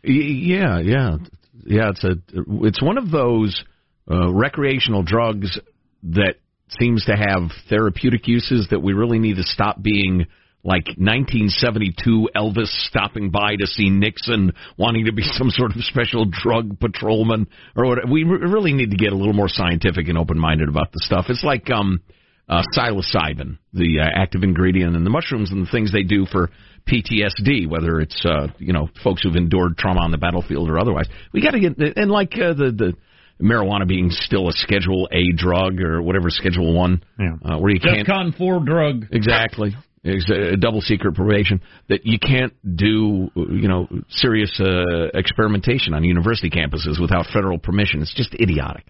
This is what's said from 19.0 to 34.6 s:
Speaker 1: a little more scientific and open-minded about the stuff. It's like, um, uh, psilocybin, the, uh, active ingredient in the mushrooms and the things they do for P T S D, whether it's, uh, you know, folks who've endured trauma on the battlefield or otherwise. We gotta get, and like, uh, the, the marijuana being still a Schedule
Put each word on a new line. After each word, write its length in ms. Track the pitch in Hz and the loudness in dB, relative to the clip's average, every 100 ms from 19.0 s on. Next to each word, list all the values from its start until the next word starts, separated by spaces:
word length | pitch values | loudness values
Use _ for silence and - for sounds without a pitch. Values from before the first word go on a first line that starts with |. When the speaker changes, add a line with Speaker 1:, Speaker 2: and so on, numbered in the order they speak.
| 107 | 0
Speaker 1:
a 40 | 98 | 2
little 160 | 101 | 0
more 140 | 104 98 | 2 0
scientific 600 | - 87 85 98 85 80 | 0 0 2 0 0 -2
and 100 | 82 | 0
open-minded 500 | 80 82 80 78 76 | 0 0 2 2 0
about 240 | 73 78 | 0 -4
the 80 | 80 | -6
stuff. 240 | - 92 92 | -2 -2 -2
It's 160 | 123 | -2
like, 260 | 151 131 - | -2 -2 -2
um, 320 | 117 98 90 _ - _ _ - | -2 0 -2 _ -20 _ _ -4
uh, 140 | 87 - - | -2 0 -2
psilocybin, 840 | 120 101 90 104 78 76 - - _ | -2 -2 -2 -2 -2 -4 -10 -12 _
the, 280 | 90 85 78 | -2 2 2
uh, 80 | 78 90 | 2 0
active 200 | 95 92 | -2 0
ingredient 540 | 95 87 92 92 87 85 | 0 2 2 2 2 0
in 80 | |
the 60 | 87 | 0
mushrooms 400 | 135 170 120 98 | 0 -2 -4 -4
and 140 | 95 87 | -4 -2
the 40 | |
things 220 | 123 107 | -2 0
they 100 | 104 | 0
do 240 | 92 104 92 | 2 0 2
for 240 | 98 85 - - - | 0 0 -4 -20 -10
P 160 | - 123 | 0 0
T 200 | - 110 | 0 0
S 80 | 101 95 | 0 0
D, 240 | 101 139 80 | 0 0 0
whether 340 | 80 82 80 | -2 0 0
it's, 220 | 80 - 87 | -2 -2 0
uh, 220 | 76 73 - | 0 -2 -6
you 140 | - | -2
know, 140 | 87 76 - | -2 -2 -2
folks 180 | 101 92 | -2 0
who've 140 | 95 85 | 0 0
endured 420 | 85 92 90 85 | 2 2 2 0
trauma 220 | 95 92 | 0 0
on 100 | 85 | 0
the 80 | 82 | 0
battlefield 500 | 85 87 82 71 82 | 0 -2 -2 -2 0
or 100 | 80 | 2
otherwise. 280 | 113 76 78 - - | 2 0 -4 -8 -6
We 80 | - | 0
gotta 200 | 302 269 | 0 2
get, 180 | 180 - | 0 0
and 320 | 151 165 208 | -2 0 0
like, 220 | 208 196 | 0 -2
uh, 180 | 214 180 | -2 -2
the, 160 | 151 135 | 0 0
the 220 | 110 95 87 _ _ _ _ | 0 -2 -2 _ _ _ _
marijuana 440 | 101 117 98 104 92 | 2 2 2 0 0
being 220 | 92 90 | 2 0
still 380 | 85 - 101 90 | -2 -2 0 0
a 40 | |
Schedule 560 | - | -2